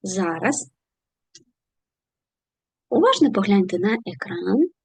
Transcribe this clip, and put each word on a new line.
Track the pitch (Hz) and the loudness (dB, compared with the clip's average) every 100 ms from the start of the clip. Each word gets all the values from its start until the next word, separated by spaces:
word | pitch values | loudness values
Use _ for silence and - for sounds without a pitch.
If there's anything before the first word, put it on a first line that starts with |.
Зараз | - 196 175 165 214 285 - _ _ _ _ _ _ - _ _ _ _ _ _ _ _ _ _ _ _ _ _ _ | -6 -4 -4 -2 -2 -4 -8 _ _ _ _ _ _ -20 _ _ _ _ _ _ _ _ _ _ _ _ _ _ _
уважно | 240 440 539 277 | 2 2 4 2
погляньте | 202 196 202 185 175 | 2 2 2 2 0
на | 196 226 233 | -2 -2 -6
екран | 139 - 175 180 220 349 _ | -12 -10 -8 -2 0 0 _